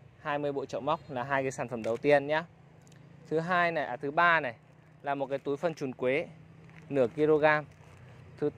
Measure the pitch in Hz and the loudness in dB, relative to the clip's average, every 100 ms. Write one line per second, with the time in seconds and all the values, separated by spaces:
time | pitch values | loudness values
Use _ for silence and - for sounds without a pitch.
0 | - - 156 147 147 139 131 139 139 160 | -20 -14 -6 -4 -4 -4 -6 -6 -2 -4
1 | - 131 131 139 135 135 127 120 110 117 | -4 -8 -2 -2 -2 -4 -8 -6 -4 -2
2 | 143 143 139 156 170 - - - - - | 4 4 4 -2 -4 -12 -20 -20 -20 -20
3 | - - - 156 165 180 170 165 127 123 | -20 -20 -6 -4 0 2 2 0 -4 -6
4 | 139 156 170 165 135 113 - - - - | -4 2 4 4 0 -8 -16 -20 -20 -12
5 | 143 139 131 139 143 139 175 160 139 120 | -6 -4 -4 -4 -4 -2 -2 -4 -6 -2
6 | 127 139 - - - - - - - 139 | 0 0 -2 -10 -20 -20 -20 -20 -4 0
7 | 120 147 151 156 156 151 147 - - - | 2 2 2 6 6 4 0 -14 -20 -20
8 | - - - - 147 | -20 -20 -20 -6 -4